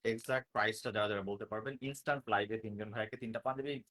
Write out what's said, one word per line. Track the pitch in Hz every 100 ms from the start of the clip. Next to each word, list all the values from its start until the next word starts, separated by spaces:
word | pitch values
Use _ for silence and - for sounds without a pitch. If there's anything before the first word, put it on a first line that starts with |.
এক্সাক্ট | 110 113 - 131 -
প্রাইসটা | 120 107 110 123
যারা | 107 104
যারা | 101
বলতে | 95 101
পারবেন, | 107 107 120 135
ইনস্ট্যান্ট | 135 139 - 139 123
লাইভে | 101 104 110
তিনজন | 110 104 107
ভাইকে | 110 107 -
তিনটা | 117 113
পাঞ্জাবি | 131 135 135 139 -